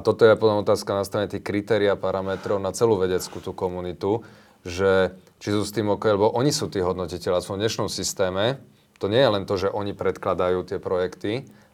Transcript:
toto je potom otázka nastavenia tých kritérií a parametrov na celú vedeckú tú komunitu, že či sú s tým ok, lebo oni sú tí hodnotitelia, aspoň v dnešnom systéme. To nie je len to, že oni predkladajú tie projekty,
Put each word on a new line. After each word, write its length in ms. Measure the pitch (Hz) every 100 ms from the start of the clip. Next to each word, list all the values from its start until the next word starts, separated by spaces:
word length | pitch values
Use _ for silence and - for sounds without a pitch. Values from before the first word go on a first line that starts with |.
toto 240 | 101 98 113
je 120 | 101
potom 240 | 110 104
otázka 280 | 101 101 -
nastavenia 400 | 101 95 110 98
tých 120 | 101
kritérií 440 | - 101 101 110 101
a 120 | 92
parametrov 600 | 95 95 95 95 98 101
na 160 | 95 92
celú 240 | 117 101
vedeckú 400 | 92 90 - -
tú 160 | 117 -
komunitu, 680 | 92 90 90 85 98 117 113 - - _ 92
že 480 | 90 98 95 92 92 - _
či 160 | - 104
sú 80 |
s 80 | 101
tým 200 | 113 104 98
ok, 200 | 110 101
lebo 160 | 110
oni 200 | 117 143
sú 160 | 147 95
tí 160 | 98
hodnotitelia, 560 | 90 92 87 87 - 90
aspoň 160 | - 98
v 40 |
dnešnom 240 | 107 - 101
systéme. 680 | 98 92 - 92 92 110 139 - _ _ _
To 80 | 98
nie 120 | 113
je 140 | 135 104
len 80 | 92
to, 80 | 98
že 160 | 98
oni 240 | 107 101 98
predkladajú 720 | 95 92 101 90 90 92 87
tie 120 | 92
projekty, 680 | 95 92 90 - 101 117 139 - _